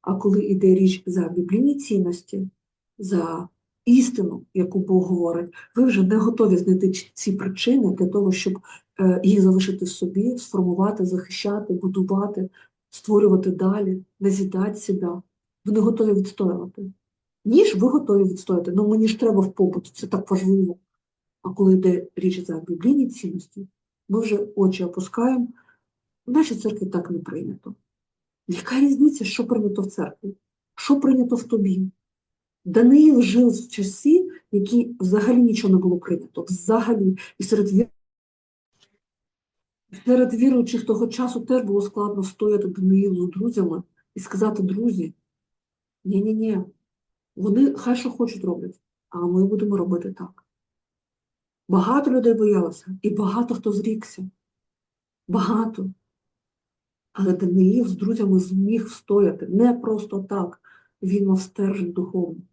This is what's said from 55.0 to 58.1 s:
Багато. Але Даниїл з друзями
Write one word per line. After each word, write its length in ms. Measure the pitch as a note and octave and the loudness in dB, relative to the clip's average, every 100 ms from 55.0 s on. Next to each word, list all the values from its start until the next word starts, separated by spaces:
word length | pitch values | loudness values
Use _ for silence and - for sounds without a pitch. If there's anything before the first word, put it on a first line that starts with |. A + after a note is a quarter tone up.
| _ _ - | _ _ -4
Багато. 600 | G3 F#3 G#3+ A3 - F#3+ - _ _ _ _ _ _ _ _ _ _ _ | -2 0 -2 -2 -6 -10 -12 _ _ _ _ _ _ _ _ _ _ _
Але 200 | - F#3+ | -4 -2
Даниїл 540 | F#3 F3+ F#3 F#3 A#3+ G3 | 0 0 4 4 4 0
з 80 | |
друзями 440 | - G3+ | -2 -4